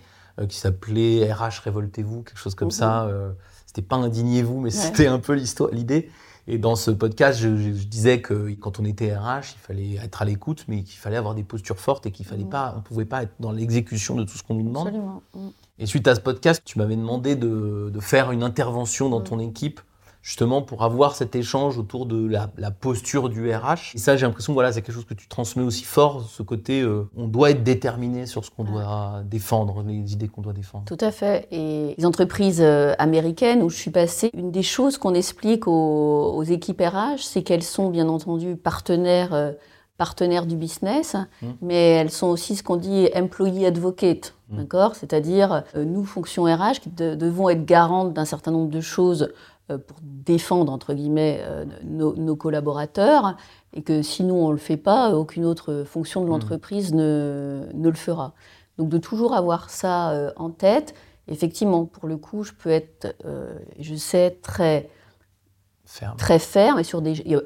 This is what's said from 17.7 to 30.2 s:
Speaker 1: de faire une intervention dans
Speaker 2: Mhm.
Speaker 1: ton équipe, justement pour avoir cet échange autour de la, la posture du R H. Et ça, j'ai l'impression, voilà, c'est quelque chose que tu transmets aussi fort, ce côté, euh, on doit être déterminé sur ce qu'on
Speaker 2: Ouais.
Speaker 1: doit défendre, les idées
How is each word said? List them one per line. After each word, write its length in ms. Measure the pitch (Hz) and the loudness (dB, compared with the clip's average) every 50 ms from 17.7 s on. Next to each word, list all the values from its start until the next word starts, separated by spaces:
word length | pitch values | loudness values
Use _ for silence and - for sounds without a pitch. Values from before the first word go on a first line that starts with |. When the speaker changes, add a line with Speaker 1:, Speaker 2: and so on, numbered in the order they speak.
| 104 104 104 104 101 | -4 -4 -6 -6 -8
Speaker 1:
de 60 | 104 | -8
faire 300 | 101 - - 135 131 127 | -2 2 2 2 4 2
une 120 | 123 117 120 | 0 -2 -2
intervention 640 | 123 117 - 131 123 120 120 120 110 - - 135 | -2 -2 -2 -2 -2 -2 -4 -4 -4 -2 -2 0
dans 120 | 135 120 113 | 0 0 -2
Speaker 2:
Mhm. 60 | 95 | -2
Speaker 1:
ton 140 | 92 117 113 | -4 -4 -6
équipe, 400 | 113 117 110 - 147 147 151 - - _ _ _ _ - _ _ - | -6 -6 -8 -6 -6 -8 -8 -10 -16 _ _ _ _ -20 _ _ -14
justement 380 | - - - 117 117 131 143 | -14 -2 0 2 2 2 0
pour 220 | 139 - 123 107 113 | -2 -4 -4 -2 0
avoir 320 | 113 117 123 143 143 139 | 0 4 4 4 4 4
cet 200 | - 135 113 - | 0 -4 -4 -2
échange 440 | 127 120 - - 135 139 143 131 120 | -4 -2 -2 -2 0 0 0 -2 -4
autour 260 | 110 101 - 123 127 | -6 -6 -6 -8 -4
de 220 | 117 113 113 113 | -2 -2 -2 0
la, 240 | 110 107 104 104 104 - | 0 0 -2 -2 -4 -8
la 140 | - 104 104 | -8 -8 -8
posture 580 | 98 - - 131 127 117 - - - 143 127 | -6 -4 -4 -2 -2 -2 -4 -2 -2 0 0
du 240 | 127 113 113 117 117 | 0 -2 -2 -2 -2
R 140 | 113 110 117 | -2 0 0
H. 280 | 135 165 170 - - - | -2 -2 -2 -4 -10 -10
Et 20 | |
ça, 200 | 113 - 143 139 | 0 4 4 4
j'ai 100 | 131 131 | 4 4
l'impression, 260 | 120 110 - - - 147 | 2 0 -2 -4 0 2
voilà, 180 | 131 123 127 | 2 2 2
c'est 120 | 113 110 101 | 2 -2 -6
quelque 100 | - 113 | -6 -10
chose 140 | 120 113 | -12 -12
que 80 | - 117 | -12 -14
tu 120 | 101 - | -14 -14
transmets 360 | _ - - 120 - - 127 127 | _ -8 -8 -8 -4 -2 -2 -2
aussi 200 | 123 110 - - | 0 -2 -4 -8
fort, 380 | - - - 147 147 143 131 113 110 | 0 4 6 6 6 4 -2 -8 -10
ce 140 | - - 120 | -10 -12 -8
côté, 360 | - 123 107 - - 135 135 | -6 -6 -6 -2 -2 0 2
euh, 280 | 131 113 104 104 104 104 - | 2 2 0 0 -4 -6 -8
on 100 | 120 117 | -8 -6
doit 220 | 113 110 120 143 147 | -2 4 6 6 6
être 140 | 143 127 110 | 6 6 4
déterminé 640 | 127 127 - - 127 113 120 123 120 123 123 127 | 2 2 2 0 -2 -4 -4 -4 -4 -4 -6 -6
sur 180 | 123 - 117 107 | -8 -8 -10 -10
ce 60 | - | -8
qu'on 120 | - - 110 | -8 -8 -6
Speaker 2:
Ouais. 60 | 104 | -4
Speaker 1:
doit 520 | 104 107 104 101 104 104 104 101 104 101 101 | -4 -4 -4 -4 -4 -4 -4 -6 -6 -8 -8
défendre, 560 | 101 110 110 101 - 117 110 107 104 98 104 | -6 -6 -6 -2 0 2 2 2 0 -2 -4
les 320 | 104 107 104 107 104 101 104 | -4 -4 -4 -4 -4 -4 -4
idées 140 | 104 | -4